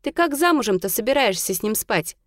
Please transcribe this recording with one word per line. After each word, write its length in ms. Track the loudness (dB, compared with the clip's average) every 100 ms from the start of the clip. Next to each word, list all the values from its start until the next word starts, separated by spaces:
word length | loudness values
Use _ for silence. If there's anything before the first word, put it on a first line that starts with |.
«Ты 100 | -4
как 240 | 0 0 2
замужем-то 520 | 2 2 2 -2 0
собираешься 640 | -2 0 2 2 0 -4
с 80 | -4
ним 120 | -2
спать?» 420 | -4 -2 -2 -2 -14